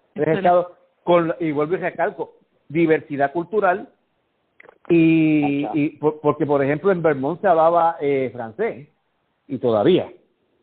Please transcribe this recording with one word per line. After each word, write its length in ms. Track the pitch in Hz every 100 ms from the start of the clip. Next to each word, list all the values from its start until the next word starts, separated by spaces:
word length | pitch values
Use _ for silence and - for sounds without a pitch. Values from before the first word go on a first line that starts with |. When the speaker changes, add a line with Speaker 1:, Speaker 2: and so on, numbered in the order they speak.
| _
Speaker 1:
Tres 140 | - 151
Speaker 2:
Excelente. 200 | 160 185
Speaker 1:
estados, 200 | 175 175 - _ _ -
con, 280 | 175 165 165
y 120 | 160
vuelvo 220 | 143 151 180
y 20 |
recalco, 560 | 170 - 180 196 - _ _ _ _
diversidad 600 | 147 160 156 147 139 139
cultural 580 | 170 170 214 196 190 - _ _ _ _ _ _ _ - _ -
y, 760 | 170 160 160 156 151 147 143 143
Speaker 3:
Ajá. 80 | 156
Speaker 1:
y 140 | 147 -
por-, 220 | 147 151
porque, 240 | 147 143 151
por 180 | 143
ejemplo, 280 | 139 147 185
en 100 | 180
Vermont 400 | 160 139 135 175
se 60 | 202
hablaba, 500 | 165 160 170 165 165
eh, 300 | 143 139 127
francés, 560 | 120 117 110 220 139 147 _ _ _ _ _ _
y 100 | 131
todavía. 540 | 127 110 117 175 95 - _ _ _ _